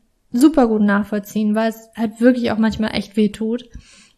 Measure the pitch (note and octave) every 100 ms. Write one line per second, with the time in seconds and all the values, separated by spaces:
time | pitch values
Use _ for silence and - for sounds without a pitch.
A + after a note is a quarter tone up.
0 | _ _ _ A#3+ D4 D4 A#3 G#3+ G#3 G3+
1 | G#3 G#3 G3+ G#3+ G#3+ G#3+ A3+ A3 - -
2 | A3+ G#3+ A#3 B3 A#3 G#3+ A3 G#3 G#3+ -
3 | G3 - G#3+ G#3 A3 A#3+ - - - -
4 | _